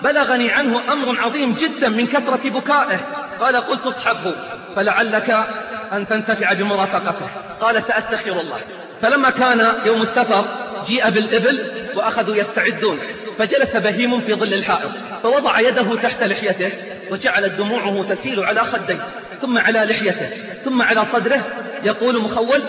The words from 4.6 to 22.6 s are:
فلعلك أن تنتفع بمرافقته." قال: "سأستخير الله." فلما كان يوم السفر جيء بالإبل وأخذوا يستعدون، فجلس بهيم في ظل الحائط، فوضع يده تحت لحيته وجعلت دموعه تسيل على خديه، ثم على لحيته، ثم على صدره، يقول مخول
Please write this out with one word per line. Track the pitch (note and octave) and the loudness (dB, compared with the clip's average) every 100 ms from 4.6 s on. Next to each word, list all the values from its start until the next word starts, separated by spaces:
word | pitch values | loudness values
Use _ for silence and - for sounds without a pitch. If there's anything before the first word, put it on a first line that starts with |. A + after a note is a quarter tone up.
| - - | -8 -2
فلعلك | G3+ F#3+ A3+ G#3+ G#3 A3 G#3+ G#3+ - A3 - | 2 2 2 0 2 2 0 -6 -10 -10 -6
أن | G3+ G3 | -6 -2
تنتفع | A3 G#3+ G#3 G3 | -2 0 0 2
بمرافقته." | F#3+ G3+ G3+ F#3 F#3+ F3+ E3 - G3 - E3+ | 0 0 0 0 0 -2 -4 -6 -10 -12 -2
قال: | A3+ A3+ | 0 0
"سأستخير | G#3+ A3+ A3 A3+ G#3+ F3+ | 0 -2 -2 -4 -4 -4
الله." | D#3 A#2+ - - - - | -4 -8 -10 -14 -16 -2
فلما | A3 C#4 C4 | 2 4 4
كان | B3 B3+ A#3 A3+ A3+ G#3 | 4 4 6 4 4 2
يوم | A3+ | 2
السفر | A3 - A#3 G3+ A3 - - G3 D3 | 2 2 4 2 2 -4 -8 -8 -2
جيء | A#3+ A3+ | 2 2
بالإبل | G3+ G#3+ A3+ A3 C4+ A3 - - - | 2 2 2 4 2 -2 -6 -6 -2
وأخذوا | A3 A3 G3+ G#3+ | 0 0 0 0
يستعدون، | G3+ - F3+ E3 G#3+ D3+ - - - G3 | 0 0 0 0 -2 -2 -6 -10 -12 -4
فجلس | A3 C#4 C4+ A3+ | 0 2 2 2
بهيم | G#3 F#3+ A#3+ A#3+ | 0 0 0 0
في | G#3+ | 0
ظل | G#3 G#3+ | 0 2
الحائط، | G3 F#3+ F3+ - - - F#3 | 0 0 0 -2 -8 -10 -4
فوضع | A3 C4+ C#4 G3+ | 2 2 2 2
يده | A#3 B3+ G#3+ A3+ | 4 4 0 0
تحت | A#3+ - | 0 0
لحيته | A3 G3 G#3 F#3 F#3 - G3 F#3 - | 0 0 -2 0 -2 -4 -12 -12 -8
وجعلت | G3 C4 C#4+ D4+ | -2 0 2 0
دموعه | - G#3 A#3 G3+ G3 F#3+ | 0 -2 0 0 -2 -2
تسيل | G3 C4 A#3 | -2 -2 -2
على | F#3+ G#3+ | 0 0
خديه، | A#3 A#3+ F3 E3+ - - G3 F#3 | 0 -2 -4 -6 -6 -12 -14 -8
ثم | C4 A#3+ | -2 2
على | G3+ A3 | 4 4
لحيته، | G#3+ A3 G3+ F3+ - - - - C4+ | 2 2 0 -2 -4 -8 -12 -8 -2
ثم | C4 | 0
على | G3+ A3 G#3+ | 2 2 2
صدره، | A#3+ G3+ C4+ G3 - - - | 2 2 0 0 -8 -10 -4
يقول | G3 G#3+ A#3+ A#3+ | -2 0 2 2
مخول | G#3+ A3+ A#3 C#4 | 0 0 2 2